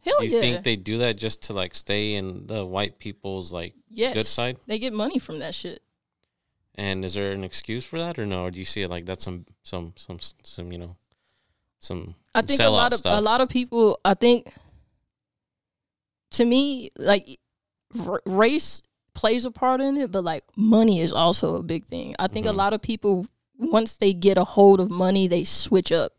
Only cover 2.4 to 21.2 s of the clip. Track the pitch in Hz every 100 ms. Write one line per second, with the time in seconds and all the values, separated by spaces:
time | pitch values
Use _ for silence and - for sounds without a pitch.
2.4 | 95 110 95 92 104 - 107 98 98 95
3.4 | 87 90 85 _ _ 220 240 110 110 -
4.4 | 120 123 - 220 254 214 220 330 - 156
5.4 | - 180 - - _ _ _ _ _ _
6.4 | _ _ _ - 101 95 95 95 98 98
7.4 | 95 - - 117 123 165 170 165 104 92
8.4 | 90 90 92 - 95 87 87 92 - 90
9.4 | 82 _ - 92 85 - - 87 - -
10.4 | - - 87 87 87 90 _ _ _ _
11.4 | _ _ _ _ - 92 90 90 _ -
12.4 | - - 113 107 247 240 - 208 214 240
13.4 | 254 254 247 233 220 - 190 196 240 240
14.4 | - - _ _ _ _ _ _ _ _
15.4 | _ _ _ _ _ _ _ _ _ -
16.4 | 240 254 285 262 - - - 202 - 135
17.4 | _ _ _ _ _ 233 180 196 - 185
18.4 | 226 294 - - _ _ _ - 220 247
19.4 | 247 226 254 254 269 277 262 190 170 156
20.4 | _ - 220 220 226 185 165 -